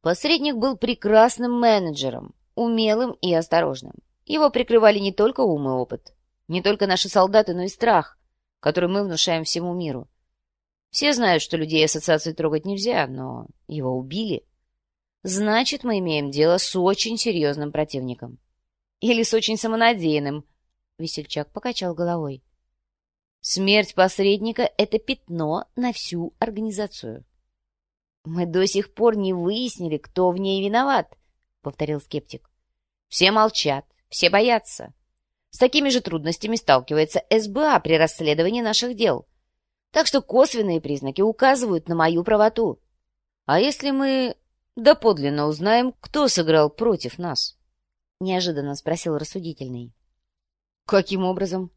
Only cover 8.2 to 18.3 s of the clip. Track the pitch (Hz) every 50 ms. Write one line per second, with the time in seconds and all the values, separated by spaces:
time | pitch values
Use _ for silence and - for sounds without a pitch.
8.2 | _ _ _ _ _ _ _ _ - 151 156 180 175 175 190 202 202 196 165 156
9.2 | - - 170 165 160 160 - 175 170 180 175 180 175 156 135 123 120 _ _ _
10.2 | _ _ _ _ _ _ _ _ _ _ _ _ _ _ - - 285 294 294 240
11.2 | 240 196 175 156 - - - 165 156 156 160 160 156 151 - 160 - - 160 156
12.2 | - 165 160 - 160 160 151 151 156 185 202 196 196 233 240 190 147 127 131 135
13.2 | 131 131 123 120 113 - - _ _ _ 151 151 135 127 127 127 127 135 147 202
14.2 | 226 214 160 - _ _ _ _ _ _ _ _ _ _ _ _ _ _ _ _
15.2 | _ 190 185 196 208 214 214 226 254 - 294 277 - 247 220 196 185 170 156 151
16.2 | 143 143 139 143 156 165 175 190 - - - 185 175 185 196 196 - 226 226 220
17.2 | - 233 175 170 151 143 143 151 147 147 147 156 151 151 - 135 127 127 123 -
18.2 | - 120